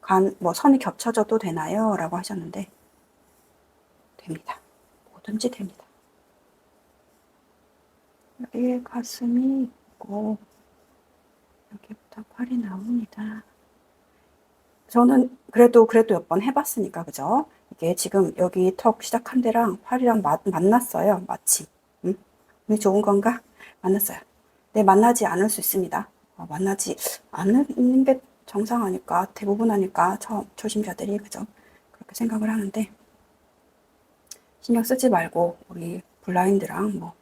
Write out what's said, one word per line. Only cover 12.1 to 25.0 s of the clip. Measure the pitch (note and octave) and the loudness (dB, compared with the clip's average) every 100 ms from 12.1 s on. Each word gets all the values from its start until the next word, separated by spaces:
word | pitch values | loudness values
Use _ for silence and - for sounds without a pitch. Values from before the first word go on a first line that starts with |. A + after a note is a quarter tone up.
| - A3 - | -20 -20 -10
팔이 | B3 B3+ | -6 -4
나옵니다. | A3 F#3+ G#3+ A#3+ G#3+ - G#3+ G#3+ - _ _ _ _ _ _ _ _ _ _ _ _ _ _ | -4 -8 -4 -4 -4 -10 -10 -10 -18 _ _ _ _ _ _ _ _ _ _ _ _ _ _
저는 | A#3+ B3 C4+ B3+ - _ | 4 6 6 2 -4 _
그래도, | - A#3+ A#3+ A3+ | 6 8 8 6
그래도 | A3+ A3 | 6 4
몇 | F#3 E3+ | 0 0
번 | F3 | -2
해봤으니까, | A3+ C4+ C#4+ - G3 - | 0 -2 -4 -4 -6 -6
그죠? | E3+ C#3 C#3+ A#3+ D3+ _ _ | -12 -8 -2 -2 -2 _ _
이게 | - E3 F3 | -6 -4 -2
지금 | F3+ G3 F3+ - | -2 0 0 2
여기 | F3+ F#3 F#3 F#3 | -2 2 0 2
턱 | A#3 A3 | 0 0
시작한 | - A#3 A#3+ C4 | -2 -6 -2 -2
데랑 | A#3+ A3+ A#3 - | 0 2 0 -2
팔이랑 | - B3+ B3 A3+ | -6 0 2 2
맞-, | F#3 D#3 - | 2 -2 -2
만났어요. | F3+ F3+ A#3 B3 - F3+ F#3+ F#3 | 0 4 4 2 -2 0 0 -2
마치. | - - - D3+ _ _ _ F3 | -8 -4 -4 -4 _ _ _ -8
음? | F#3+ _ _ _ _ - | -8 _ _ _ _ -4
운이 | G#3+ | 0
좋은 | G#3 G3 | 2 2
건가? | G#3 G3+ G3+ A#3+ _ _ - _ | 2 2 2 -2 _ _ -20 _
만났어요. | F3+ G3 - - - _ _ _ _ | 0 0 0 -8 -18 _ _ _ _
네, | G#3+ | 2
만나지 | G3 F#3+ | 6 6